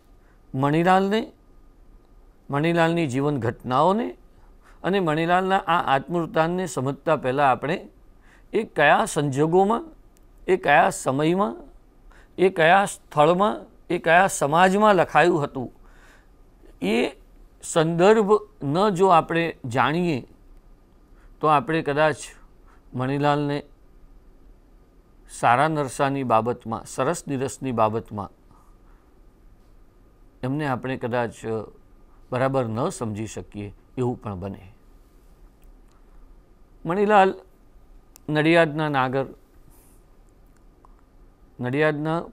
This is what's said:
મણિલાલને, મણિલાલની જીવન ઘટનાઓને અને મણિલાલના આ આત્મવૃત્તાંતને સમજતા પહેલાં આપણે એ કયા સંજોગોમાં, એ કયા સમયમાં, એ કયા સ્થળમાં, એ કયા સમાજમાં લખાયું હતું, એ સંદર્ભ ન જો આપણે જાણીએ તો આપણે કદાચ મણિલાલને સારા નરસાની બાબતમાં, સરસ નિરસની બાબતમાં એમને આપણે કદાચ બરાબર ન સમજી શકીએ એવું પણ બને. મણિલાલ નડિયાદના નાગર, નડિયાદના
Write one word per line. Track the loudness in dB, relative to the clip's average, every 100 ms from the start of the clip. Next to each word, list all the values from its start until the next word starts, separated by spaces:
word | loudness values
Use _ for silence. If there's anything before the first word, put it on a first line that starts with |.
| _ -20 _ _ _
મણિલાલને, | -2 0 2 4 2 2 -4 -6 _ _ -20 -20 _ -20 -20 _ -20 -20 _ -6
મણિલાલની | -2 0 2 2 2 -2
જીવન | -2 -2 -2
ઘટનાઓને | -4 -6 -2 2 2 0 -4 -10 -20 _ -20 -20 -20 -8
અને | -4 -2
મણિલાલના | 0 -2 0 0 2 -2 0
આ | -2 0 -2
આત્મવૃત્તાંતને | -2 -6 -4 -2 -2 -2 -6
સમજતા | -6 -6 -6 -2 -2
પહેલાં | -2 0 2
આપણે | 0 -2 -6 -8 _ -20 -20 -20 -20 -6
એ | -6
કયા | -4 2 4 4 2
સંજોગોમાં, | -2 -2 0 2 2 2 0 -6 -20 -20 _ -20 -16 -2
એ | -2
કયા | 4 4 4
સમયમાં, | 0 -4 0 0 0 -2 -6 -18 -20 _ _ -20 -20 -18 0
એ | 0
કયા | 2 4 4 2
સ્થળમાં, | -6 _ 2 4 4 0 -2 -12 -20 -6
એ | -4
કયા | 4 4 4
સમાજમાં | 0 0 4 4 4 4 4
લખાયું | 2 4 4 2
હતું, | -4 -6 -10 -14 -20 -20 -20 -20 _ _ -20 _ -20 -8
એ | -2 -2 -2 -6 -20 -20 -20 _
સંદર્ભ | -4 0 0 4 4 6 4 2 0 -10
ન | -4 0 0
જો | 4 4
આપણે | 4 4 -2 -2 -6 -6
જાણીએ | -2 0 0 -2 -2 -6 -20 -20 -20 -20 -20 _ _ _ -20 -20 -4
તો | 0
આપણે | 2 0 -4
કદાચ | -2 0 0 0 -12 -20 -20 _ -20 -20 _
મણિલાલને | -6 -4 0 0 0 -2 -6 -10 _ _ -20 -20 -20 -20 -20 -20 -20 _ _ _ _ _ _ -20
સારા | -2 2 4 2
નરસાની | 0 -4 -2 -2 -2
બાબતમાં, | 0 0 0 -6 -8 -10 -10
સરસ | -4 -4 -4 -6
નિરસની | -6 -6 -6 -6
બાબતમાં | 0 0 0 -8 -12 -12 _ _ -20 _ -20 -20 -20 _ _ -20 _ -20 _ _ -20 -20 _ _ _ -20 _
એમને | -6 -4 -4
આપણે | -4 -6 -6
કદાચ | -4 -2 -4 -6 -8 -8 -10 -18 -20 -20 -20 -20 -10
બરાબર | -2 -2 -2 -4
ન | -4 -4
સમજી | -6 -8 -8 -10
શકીએ | -12 -14 -14 -14 -16 _ -6
એવું | -6 -6
પણ | -10 -10
બને. | -10 -12 -18 -20 -20 -20 _ -20 _ -20 -20 _ -20 -20 -20 _ -20 -20 -20 -20 _ _ -20 -14 -6
મણિલાલ | 0 4 6 4 0 -16 -20 -20 -20 -20 -20 _ -18 -4
નડિયાદના | 0 4 4 2 0 -2
નાગર, | -2 -2 -2 -6 -12 _ -20 -20 -20 -20 -20 _ -20 -20 _ _ _ -20 _ -20 -20 _ -20 -20 _ -20 -10
નડિયાદના | -6 0 0 -2 -4 -6 -8